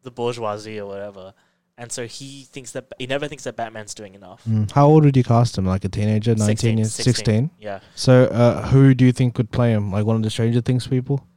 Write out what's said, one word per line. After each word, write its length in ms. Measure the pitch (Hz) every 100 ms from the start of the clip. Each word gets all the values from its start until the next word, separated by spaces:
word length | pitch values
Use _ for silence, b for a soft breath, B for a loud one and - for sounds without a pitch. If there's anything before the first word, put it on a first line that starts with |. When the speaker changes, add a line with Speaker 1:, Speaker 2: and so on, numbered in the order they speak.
Speaker 1:
the 80 | 131
bourgeoisie 680 | 120 120 120 113 104 107 107
or 80 | 101
whatever. 480 | 98 101 98 92 _ _ _ _ _
And 120 | 120
so 160 | - 117
he 380 | - 139 139
thinks 280 | 131 - 127
that, 200 | 135 123 -
he 80 | 127
never 200 | 139 147
thinks 180 | -
that 120 | - 117
Batman's 380 | 113 110 104
doing 200 | - 104
enough. 280 | 98 92 92 113
Speaker 2:
Mm. 240 | 110 104
How 160 | - 143
old 180 | 156
would 120 | 147 131
you 80 |
cast 320 | 120 117 120 -
him? 80 |
Like 180 | 92 95
a 40 | 98
teenager, 440 | 101 104 107 107
nineteen 140 | 110 107
Speaker 1:
Sixteen, 320 | 107 117 110
Speaker 2:
years, 140 | 110
Speaker 1:
sixteen. 220 | - 117
Speaker 2:
sixteen? 360 | 117 110 107 147 _
Speaker 1:
Yeah. 220 | 107 95 _
Speaker 2:
So, 300 | - - 127
uh, 420 | 127 110 120 78 -
who 240 | 135 135
do 140 | 127 127
you 60 |
think 220 | 120 127
could 160 | 117 113
play 220 | - 120
him? 180 | 110 101
Like 140 | 98
one 120 | 107 113
of 60 |
the 60 | 110
Stranger 320 | - 113 120
Things 260 | 117 127 -
people? 400 | 131 127 139 -